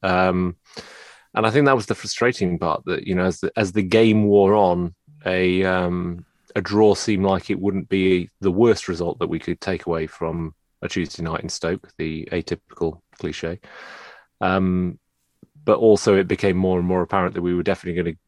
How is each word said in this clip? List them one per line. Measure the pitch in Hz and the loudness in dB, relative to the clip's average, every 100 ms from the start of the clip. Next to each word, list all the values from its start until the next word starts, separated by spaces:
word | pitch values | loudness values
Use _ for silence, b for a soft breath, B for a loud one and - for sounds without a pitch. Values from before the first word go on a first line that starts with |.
Um, | 95 92 92 92 90 87 _ B B B B B B | 0 2 2 2 -2 -6 _ B B B B B B
and | - 110 | -2 0
I | |
think | 117 143 | 2 2
that | 131 | 2
was | 104 | 0
the | |
frustrating | 107 - - 120 127 95 85 | -6 -6 -2 -2 0 -2 -2
part, | 90 78 - | -2 -4 -4
that, | 90 - | -6 -4
you | |
know, | 92 | -2
as | 92 85 | -2 -2
the, | 95 - | -6 -2
as | 101 | -2
the | 98 | -2
game | 92 110 113 110 | 0 4 4 4
wore | 104 101 98 | 4 6 6
on, | 107 95 87 87 - _ - - | 6 4 2 -2 -8 _ -10 -4
a, | 92 92 92 | 0 2 2
um, | 95 92 90 90 90 87 87 _ _ | 2 0 0 -2 -6 -8 -14 _ _
a | - | -6
draw | 95 104 107 | -2 4 4
seemed | 98 - 101 | 4 0 0
like | 95 95 - | 2 0 -2
it | 98 | -4
wouldn't | 98 95 - | -2 -4 -2
be | 98 95 90 85 _ | 0 2 2 -2 _
the | 98 | -2
worst | 92 117 104 - | 2 4 4 0
result | 85 85 - | -4 -4 -4
that | 82 | -4
we | 80 | -4
could | - 85 | -6 -6
take | - 90 | -4 -6
away | - 82 80 | -2 -4 -4
from | - 82 82 82 - _ _ | -6 -6 -6 -8 -12 _ _
a | 87 | -8
Tuesday | - 87 - | -4 -6 -6
night | 82 80 | -6 -6
in | - | -8
Stoke, | - 82 87 - _ | -8 -6 -6 -8 _
the | 80 78 - | -8 -8 -6
atypical | 90 82 82 _ - 82 80 _ _ | -6 -6 -10 _ -6 -6 -6 _ _
cliche. | 87 78 85 87 B B B B B B B _ | -10 -8 -10 -10 B B B B B B B _
Um, | 95 95 92 92 90 82 _ _ _ _ - _ - | 0 2 2 0 -2 -6 _ _ _ _ -20 _ 0
but | 110 | 4
also | 113 104 - 98 | 6 4 6 4
it | 92 | 2
became | - 101 90 | 0 0 0
more | 92 90 | 0 0
and | 90 | 0
more | 90 | 0
apparent | 87 98 90 | 0 0 0
that | 90 | -2
we | 90 | -2
were | 87 | 0
definitely | 87 92 90 85 | 0 -2 -4 -4
gonna | 85 82 | -4 -6